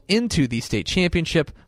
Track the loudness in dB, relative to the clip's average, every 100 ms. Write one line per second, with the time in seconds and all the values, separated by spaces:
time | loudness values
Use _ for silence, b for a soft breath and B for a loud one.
0 | 0 0 2 0 0 -2 -2 -4 0 0
1 | 2 0 0 0 0 b